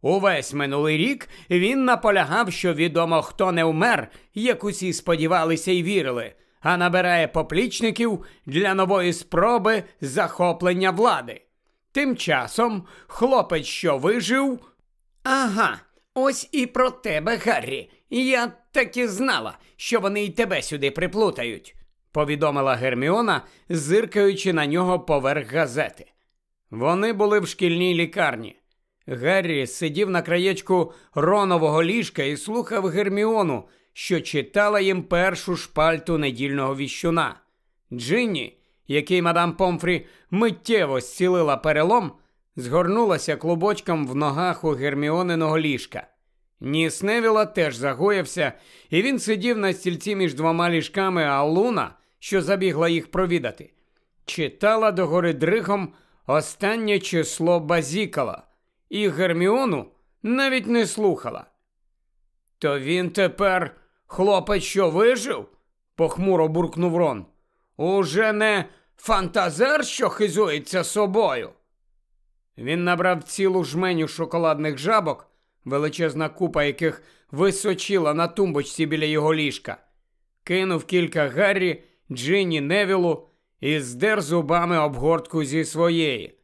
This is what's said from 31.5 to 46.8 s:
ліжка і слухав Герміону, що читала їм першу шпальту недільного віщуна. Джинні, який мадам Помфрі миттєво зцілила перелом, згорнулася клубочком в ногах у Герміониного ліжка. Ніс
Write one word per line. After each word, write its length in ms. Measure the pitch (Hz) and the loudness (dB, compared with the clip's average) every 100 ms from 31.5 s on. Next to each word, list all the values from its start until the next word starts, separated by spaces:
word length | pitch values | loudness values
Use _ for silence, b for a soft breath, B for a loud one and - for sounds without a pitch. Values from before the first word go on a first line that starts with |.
| 175 156 156 | 4 4 2
ліжка 400 | 170 226 196 - | 2 0 -2 -2
і 140 | 139 143 | -4 -4
слухав 500 | - 226 - 214 185 | -4 -4 -2 -2 0
Герміону, 840 | 170 202 196 220 220 180 123 - b b | 0 0 0 2 2 0 -2 -6 b b
що 280 | - - 170 | -14 -2 -2
читала 600 | - 151 - 202 208 208 | 0 -4 0 2 2 2
їм 220 | 190 185 | 2 0
першу 540 | 175 175 185 180 - 170 | 0 2 2 0 -4 -6
шпальту 600 | - - 160 160 160 165 | -4 2 2 2 -2 -2
недільного 580 | 143 120 139 139 135 135 | 0 -2 -2 -2 -2 -2
віщуна. 640 | 139 - 165 165 139 - _ _ _ _ _ | -6 -2 0 0 0 -4 _ _ _ _ _
Джинні, 680 | 120 117 202 240 170 113 _ _ _ _ | -10 -2 0 0 -2 -6 _ _ _ _
який 340 | 139 147 180 | -2 0 0
мадам 300 | 170 170 175 | 2 2 0
Помфрі 540 | 165 185 175 170 175 B B B | 0 0 0 -2 -4 B B B
миттєво 680 | 185 233 180 - 226 156 131 | 0 0 0 0 0 2 -2
зцілила 560 | - - 180 180 160 135 | -4 -2 0 2 2 0
перелом, 560 | 156 151 160 240 175 - b b _ - | 0 2 4 2 0 -10 b b _ -12
згорнулася 800 | 123 151 175 208 226 165 - 147 | -2 0 2 2 2 0 -2 -4
клубочком 720 | 123 165 190 208 - 165 139 | -2 0 0 -2 -2 -2 -2
в 100 | 131 | -2
ногах 480 | 147 139 180 - | -2 0 -2 -2
у 60 | 160 | -2
Герміониного 880 | 135 139 139 147 160 180 165 160 156 | -2 -2 -2 0 0 0 0 0 0
ліжка. 480 | 156 127 - - - _ _ _ _ _ | 0 -2 -6 -14 -14 _ _ _ _ _
Ніс 420 | 127 151 | -4 -2